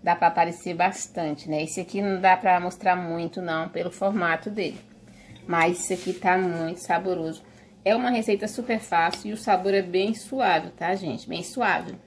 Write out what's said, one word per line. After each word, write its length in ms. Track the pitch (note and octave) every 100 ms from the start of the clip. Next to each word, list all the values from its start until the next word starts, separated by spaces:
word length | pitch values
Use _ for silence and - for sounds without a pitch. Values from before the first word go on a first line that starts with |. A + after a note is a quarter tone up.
dá 140 | - E3+
pra 120 | E3+
aparecer 460 | E3+ E3+ E3+ F3+ E3+
bastante, 720 | F#3 - - - D#3 D3 E3+
né? 140 | D3+
Esse 180 | D#3 -
aqui 200 | F3 G3+
não 200 | G3+ F#3+
dá 160 | F#3+ F#3
pra 200 | F#3+ F3+
mostrar 360 | F3+ - F#3+ F3+
muito, 460 | F3 E3 E3+ -
não, 260 | F3 D#3+ E3
pelo 240 | E3+ F3
formato 580 | - G3 G#3 E3+ E3 G#3+
dele. 300 | G#3 F#3 - - - - - - - -
Mas 340 | E3+ E3 F3
esse 140 | -
aqui 200 | F3+ F#3
tá 240 | F3+ F#3 F#3
muito 420 | F#3 E3 E3 E3+
saboroso. 640 | - F3 F#3+ F3 D#3+ D#3+ - - - -
É 100 | F#3+
uma 180 | A3+ B3
receita 360 | A#3+ A3 G3+ G#3
super 320 | - A#3 A3
fácil 520 | - E3+ E3+ F3 G#3
e 20 |
o 40 | G#3+
sabor 360 | - F#3 F#3+
é 80 | G3
bem 320 | F3+ F#3 G3+
suave, 560 | A3+ - C4+ G#3+ D#3+ D#3+
tá, 260 | - E3+ F#3+
gente? 320 | F3 A#2 -
Bem 160 | E3+
suave. 520 | F3 - G#3+ D#3+ E3+ -